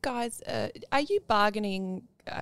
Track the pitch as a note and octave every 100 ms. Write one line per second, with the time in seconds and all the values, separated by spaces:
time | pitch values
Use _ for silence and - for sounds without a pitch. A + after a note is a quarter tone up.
0 | C#4 A#3+ A#3+ - - A3+ G#3+ - - C4+
1 | D4 G4+ - G#3+ G#3 G#3 G#3 F#3+ F#3+ F#3
2 | - _ - -